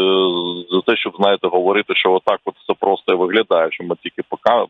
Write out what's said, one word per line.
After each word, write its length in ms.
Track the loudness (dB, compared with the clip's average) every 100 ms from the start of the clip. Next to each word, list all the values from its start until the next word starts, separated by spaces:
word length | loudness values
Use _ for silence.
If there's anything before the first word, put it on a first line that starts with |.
| 2 2 2 -2 -6 -8 -4
за 100 | -2
те, 140 | 0 -2
щоб, 180 | -2 -2
знаєте, 320 | 0 0 0
говорити, 480 | 0 0 0 -2 -2
що 180 | 0
отак 260 | 0 0 -4 -4
от 100 | -8
все 100 | -6 -2
просто 340 | 0 -2 0
і 40 | 0
виглядає, 540 | 2 0 2 0 0
що 120 | -4
ми 120 | -8 -8
тільки 180 | -8 -10 -10
по 80 | -2
ка-, 280 | 2 2